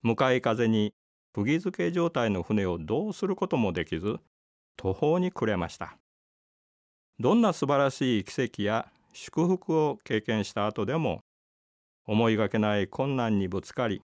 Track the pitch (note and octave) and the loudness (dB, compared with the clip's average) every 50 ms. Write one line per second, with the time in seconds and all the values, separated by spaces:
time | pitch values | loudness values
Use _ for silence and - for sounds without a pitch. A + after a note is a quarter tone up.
0 | - A#2 A2+ - C3+ C3 B2+ B2+ - B2 A2+ A2 A#2+ A2+ A2 A2 G#2 G#2 - _ | 0 0 2 2 4 4 4 2 2 0 2 2 2 2 4 2 2 0 -2 _
1 | _ _ _ _ _ _ _ - G#2 A#2 D3 E3 F#3+ G3 F#3 - F3 F3 E3+ F3 | _ _ _ _ _ _ _ -2 0 0 0 0 0 -4 -4 -2 -2 -2 0 0
2 | E3+ E3+ E3 C3+ A#2+ A2+ G2+ F#2 E2+ - A2 G#2+ G2 F#2 F2 E2 D#2 D#2 G#2+ C3+ | 0 0 0 0 0 2 0 0 0 0 0 0 2 0 -2 -4 -2 -2 -2 -2
3 | G3 G#3+ G3 - - F#3 F#3+ - G3 F3+ - C#3+ A2+ G2 E2+ F2 E2 - - E2 | -2 -4 -6 -4 -2 -4 -2 -2 -2 -2 0 0 0 0 0 -2 -4 -4 -4 -4
4 | F2 G#2 A#2 - _ _ _ _ _ _ _ _ _ _ _ - - F#2+ F#2+ - | -2 -4 -4 -6 _ _ _ _ _ _ _ _ _ _ _ -6 -4 -4 -2 0
5 | - D3 D#3+ F3+ F3+ F3+ - - - A2 G#2 F#2 E2+ E2 - - - D#2+ - _ | 2 2 2 2 0 -2 -2 -2 -2 0 0 0 -2 -4 -6 -10 -12 -12 -12 _
6 | _ _ _ _ _ _ _ _ _ _ _ _ _ _ _ _ _ _ _ _ | _ _ _ _ _ _ _ _ _ _ _ _ _ _ _ _ _ _ _ _
7 | _ _ _ _ A2+ C3 F#3+ A#3+ A#3 G#3 E3+ - - C#3 C#3+ C#3 C#3 C3+ C3 - | _ _ _ _ 2 4 4 6 4 4 2 0 0 0 2 2 2 2 0 0
8 | C#3+ B2+ A#2+ G#2+ F#2+ - - - C3 A2+ - - G2+ G2+ A2 A2+ - - _ _ | 0 2 2 2 0 -2 -4 -4 -4 -4 -2 -4 -2 0 0 -2 -4 -6 _ _
9 | _ _ _ - - - - D#3+ E3 F3 F#3 F3+ - - D#3+ D#3+ D3+ D3 C#3 - | _ _ _ -18 -18 -8 -2 0 2 2 0 0 0 -2 0 0 2 0 -2 -4
10 | _ - C3 A2 - - A2+ G#2+ G2+ - - - G2+ G#2+ G#2+ - G#2+ F#2+ C3+ E3 | _ -2 -2 -2 0 0 0 0 0 -2 -2 -2 -2 -2 -2 -2 -4 -2 -2 -2
11 | D#3+ A#2+ E2+ - - _ _ _ _ _ _ _ _ _ _ _ _ _ _ _ | 0 -2 -2 -4 -8 _ _ _ _ _ _ _ _ _ _ _ _ _ _ _
12 | _ - G#2+ G#2+ A#2 A2+ A2+ G#2 A2 G2 - A2 G#2+ G#2+ G#2 G#2 G2 F#2 - - | _ 0 2 4 4 4 4 2 0 0 2 2 2 2 2 0 0 -2 -4 -4
13 | C3 C#3 C#3 C3 A#2+ A2+ G#2+ G2+ G2 F#2 F2+ G2 - - - - B2+ A2+ G2+ - | -4 -2 0 -2 0 0 0 0 0 -2 -4 -6 -6 -6 -6 -4 -2 -2 -2 -6
14 | - _ | -8 _